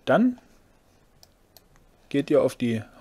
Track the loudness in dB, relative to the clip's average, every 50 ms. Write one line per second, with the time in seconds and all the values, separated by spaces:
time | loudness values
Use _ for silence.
0 | -2 0 2 2 2 0 -2 -6 _ _ _ _ _ _ _ _ _ _ _ _
1 | _ _ _ _ _ _ _ _ _ _ _ -20 _ _ _ _ _ _ _ _
2 | _ -6 -4 -4 -2 2 0 2 2 0 -4 -4 -4 -4 -4 -4 -6 -12 -18 -6